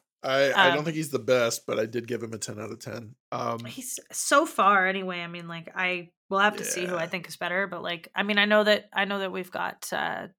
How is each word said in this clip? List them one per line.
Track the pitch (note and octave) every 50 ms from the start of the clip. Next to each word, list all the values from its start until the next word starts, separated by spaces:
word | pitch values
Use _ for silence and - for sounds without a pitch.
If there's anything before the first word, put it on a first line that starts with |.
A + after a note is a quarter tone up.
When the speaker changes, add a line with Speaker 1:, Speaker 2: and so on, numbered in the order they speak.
| _ _ _ _ -
Speaker 1:
I, | C3 C3+ C#3 C#3 C3+ B2+
I | F#3+ F#3+ F3+
don't | E3+ D3
Speaker 2:
Um, | D3+
Speaker 1:
think | E3+ D#3
he's | D#3 D#3 C#3
the | C3+ B2
best, | A2 B2 B2+ B2+ A#2 A#2 A#2 - -
but | - A#2+ A#2
I | A2
did | A2 A#2 A#2+ A#2
give | A#2 A#2+ A#2 A#2
him | A2 A2+
a |
ten | G#2+ - - G#2+ G#2
out | A2 G#2+
of | - A2
ten. | - A2+ G#2+ A#2+ A#2 G#2+ B2+ _ _ _ B2+
Um, | B2 A#2+ A#2+ A#2 A#2 A#2
Speaker 2:
He's | A#2+ A#2+ - B3 - - - - -
so | - - - - D4+ C#4+ D#4+
far | D4+ - - G3 G3 G3+ G3 F#3
anyway. | F#3 F#3+ G3 F#3+ F#3 F3+ F3
I | E3+
mean, | E3+ E3+ F3 E3+ E3+
like, | E3+ E3 E3 - -
I | F#3 F#3 F3+ F3+ F3 E3+ E3+ _ _ _ -
will | G3 F#3+
have | G3+ G#3 G#3
to | - -
see | - - - F3+
who | F3+ F3+
I | E3+ E3
Speaker 1:
Yeah. |
Speaker 2:
think | E3+ - F3+ D#3+ -
is | -
better, | - F3+ E3+ F3 F#3+ G3
but, | F#3+ F#3 E3+
like, | - F3+ E3+ E3 - - -
I | F#3 G3+
mean, | G3+ G#3+ G#3
I | G3+
know | G#3 G#3+ G#3+ G#3
that, | G#3+ G#3 G#3 - - -
I | G3 G3+
know | G3 G3+ G3
that | G3 F#3
we've | F#3 F#3+ F3+ F#3
got, | - - F3 F#3 - - - - F#3
uh, | - - - - - - - -